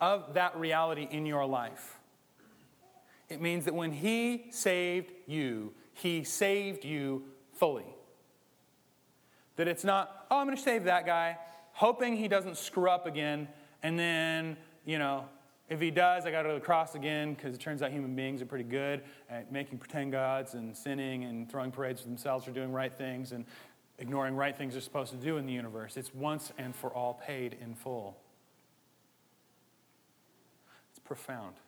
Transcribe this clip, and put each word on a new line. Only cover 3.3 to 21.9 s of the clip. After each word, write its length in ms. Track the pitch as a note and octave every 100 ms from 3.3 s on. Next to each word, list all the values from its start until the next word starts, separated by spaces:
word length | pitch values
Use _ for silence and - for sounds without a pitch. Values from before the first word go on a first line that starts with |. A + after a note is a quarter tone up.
| D#3+
means 240 | E3+ F3 D#3
that 80 |
when 180 | E3 E3
he 580 | D3 G#3 A3+ A#3+ A#3+ -
saved 600 | - G3 F3+ F3+ F3+ F3+ - -
you, 480 | D#3 C3 A2 G#2+ - -
he 320 | - F3 E3
saved 600 | C#3+ - G3 G3+ G3 G3
you 460 | C#3 D3+ C#3 C3+ C3+ - -
fully. 440 | - E3 B2 F#2 - - - _ _ _ _ _ _ _ _ _ _ _ _ _ -
That 120 | E3+
it's 160 | E3+
not, 420 | G3 G3 - - -
"Oh, 80 | C#4
I'm 80 | C#4
gonna 100 | C4+
save 280 | C4+ A3+
that 200 | F3+ F3+
guy, 320 | E3+ E3+ E3 E3 - - -
hoping 440 | - A3 B3 A#3+ A3
he 120 | G#3+
doesn't 300 | G3 F3+ E3
screw 300 | - F#3 F3+
up 180 | F3+ F3
again, 420 | D3 D3 D3 D3 - - -
and 160 | D#3+ E3+
then, 580 | E3+ E3 E3 D#3+ D#3+ D#3 - -
you 140 | D3+ D#3
know, 300 | C#3+ C#3 C3 - - _ -
if 120 | D#3+
he 100 | E3
does, 360 | D#3+ F3+ F3+ F3
I 40 |
gotta 180 | D#3+ D#3
go 60 |
to 60 | D3
the 40 |
cross 300 | - E3 D#3+
again," 400 | D3+ D3 D3+ D3+
'cause 200 | C#3 C#3
it 60 | B2
turns 220 | D#3+ C#3+
out 80 | C#3
human 240 | C#3+ C3
beings 280 | C3 C3+ C3+
are 40 | B2
pretty 180 | C3+
good 380 | A#2 C3 C#3 C#3 - - -
at 200 | A#2+ A#2
making 280 | C#3 C#3 B2
pretend 340 | - D3+ C#3
gods 400 | C3+ C3 C3+ C3
and 240 | B2 A2+ G#2
sinning 480 | C#3 C#3 C3+ B2+
and 260 | B2 A#2 A#2
throwing 220 | C#3 B2+
parades 300 | C3 C3